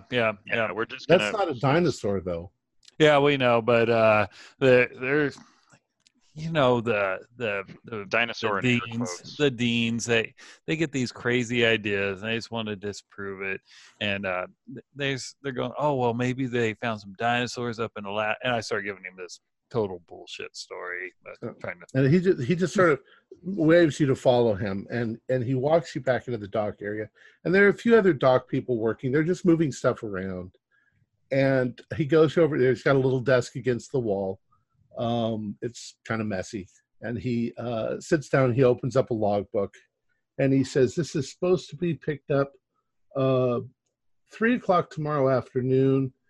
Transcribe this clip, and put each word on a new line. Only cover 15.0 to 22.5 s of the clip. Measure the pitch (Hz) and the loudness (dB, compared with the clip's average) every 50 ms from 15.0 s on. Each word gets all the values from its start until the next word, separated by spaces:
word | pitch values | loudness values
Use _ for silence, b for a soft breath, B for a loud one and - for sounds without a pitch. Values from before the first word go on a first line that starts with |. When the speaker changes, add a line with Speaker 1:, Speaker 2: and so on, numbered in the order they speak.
| 143 139 139 | -4 -4 -4
Speaker 1:
s-, | 127 - - - _ - | -6 -8 -12 -16 _ -10
they're | 139 | -8
going, | 127 123 127 123 107 120 | -6 -6 -6 -6 -6 -4
"Oh, | 139 151 143 | -2 -2 0
well, | 131 123 120 117 | 0 0 0 0
maybe | 120 123 127 127 131 135 123 | 0 -2 -2 -2 -2 -4 -2
they | 117 123 117 110 107 | 0 0 0 0 -2
found | - - 120 110 107 | -4 -6 -6 -6 -6
some | 98 98 95 - | -10 -14 -10 -4
dinosaurs | 117 120 120 123 123 113 - 123 120 120 113 110 | -2 0 0 0 -2 -4 -6 -6 -6 -6 -6 -6
up | 113 107 - 110 | -6 -8 -8 -10
in | 104 | -10
the | 98 | -6
la-," | 101 107 107 107 110 - - | -6 -4 -4 -4 -4 -4 -2
and | 127 | -2
I | 123 117 | -2 -2
start | 107 - 117 104 98 | -2 -4 -6 -4 -4
giving | 104 98 92 95 | -6 -10 -10 -12
him | 92 92 | -16 -14
this | 92 90 85 - - _ _ _ _ _ _ | -14 -16 -16 -16 -20 _ _ _ _ _ _
total | - 120 107 95 92 87 85 _ | -4 -4 -4 -4 -6 -10 -14 _
bullshit | 92 92 92 - - - 98 - - | -20 -20 -18 -18 -14 -14 -14 -14 -14
story, | - - - 95 90 90 90 90 90 92 90 - _ _ | -18 -16 -14 -14 -12 -10 -10 -10 -10 -10 -12 -14 _ _
but | 98 92 - - | -20 -18 -14 -14
Speaker 3:
Yeah. | 113 98 - | -14 -14 -12
Speaker 1:
trying | - 101 90 90 | -14 -14 -14 -14
to | 85 - - | -18 -6 -2
Speaker 3:
And | 131 139 131 | 0 2 4
he | 151 185 | 4 4
ju-, | 170 190 180 165 | 4 2 0 0
he | 127 113 | 0 -2